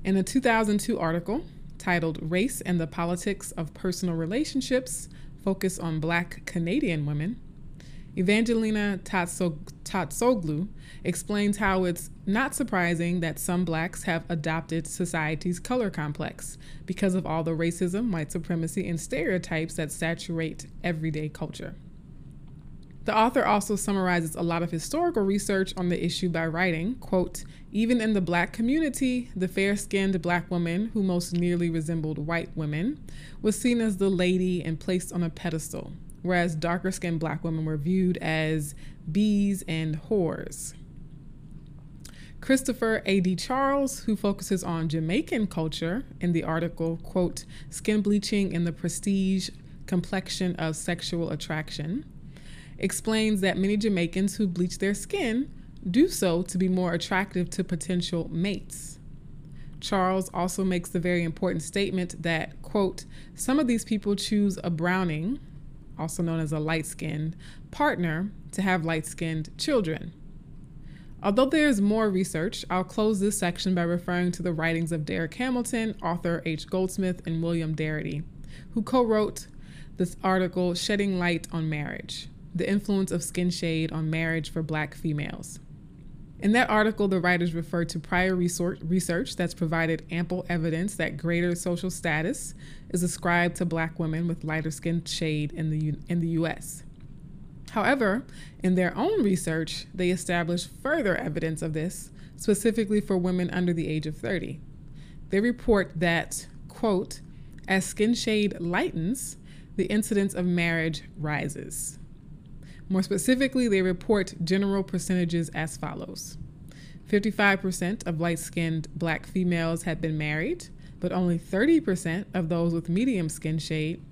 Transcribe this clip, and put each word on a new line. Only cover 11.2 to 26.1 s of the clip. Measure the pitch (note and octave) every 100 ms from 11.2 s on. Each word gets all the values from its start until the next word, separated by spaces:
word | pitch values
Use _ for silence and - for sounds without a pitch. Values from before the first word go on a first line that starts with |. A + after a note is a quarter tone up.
| - G#3 G3+ G3+
how | G3+ F#3+
it's | F3+ F3 - - -
not | G#3+ C#4
surprising | - B3 F#3+ F3 E3 E3+ F3+
that | E3 D3+
some | - F3 F3
Blacks | D#3+ E3+ -
have | - E3 E3
adopted | E3+ D#3+ D#3+ E3 E3 D#3+
society's | - F3 E3 D#3 D#3 F3+ F3
color | - B3+ G#3
complex | - D3 D3 - - - - - - -
because | F3+ G3 F#3
of | D#3
all | D#3+
the | E3 D#3+
racism, | E3 E3+ F3+ G3 A#3+
white | E3+ D3+
supremacy, | F3+ - E3+ E3 - -
and | E3
stereotypes | - C4+ E4 F#3 F3 D#3+ D#3+
that | - D#3
saturate | - E3 E3 - E3 D#3+ - - -
everyday | E3+ D#3+ D#3+ D3+ D#3
culture. | - D#3 - - - - - - - - - - - - - - - -
The | G#3+
author | A3+ B3
also | - G#3 - G3+
summarizes | - G3 F#3 F3 E3 D#3+
a |
lot | E3+ E3+
of | E3+
historical | E3 - D4+ F4 D#4+
research | G3 G3+ - G3 F#3+ -
on | F3+
the | E3+
issue | F3